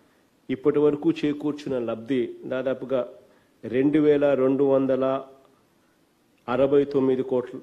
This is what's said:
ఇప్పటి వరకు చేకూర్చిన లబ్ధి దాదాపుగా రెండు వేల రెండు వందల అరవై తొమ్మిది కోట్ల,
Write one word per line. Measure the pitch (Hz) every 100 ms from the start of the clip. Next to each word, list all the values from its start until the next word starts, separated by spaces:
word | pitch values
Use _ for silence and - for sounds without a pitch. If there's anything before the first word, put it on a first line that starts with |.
| _ _ _ _ -
ఇప్పటి | 131 147 147
వరకు | 147 147 165
చేకూర్చిన | 156 147 147 147 147 - 127
లబ్ధి | 113 110 117 131 117 - -
దాదాపుగా | 131 131 127 127 131 120 - _ _ _ _
రెండు | 113 123 143 151
వేల | 151 147 143
రెండు | 135 131 135
వందల | 139 135 135 131 131 135 - - _ _ _ _ _ _ _ _ _ _ -
అరవై | 123 139 143
తొమ్మిది | 143 139 131 127
కోట్ల, | 127 127 123 131